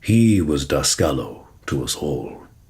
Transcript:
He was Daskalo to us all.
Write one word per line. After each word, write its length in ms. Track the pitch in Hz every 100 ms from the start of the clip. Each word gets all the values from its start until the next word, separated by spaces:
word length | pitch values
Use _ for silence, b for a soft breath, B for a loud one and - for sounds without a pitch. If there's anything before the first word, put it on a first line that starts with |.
He 420 | - 113 113 104
was 240 | 78 73 69
Daskalo 800 | 71 69 - 85 69 58 - - _ -
to 180 | 69
us 120 | 60 -
all. 520 | 76 73 - - - _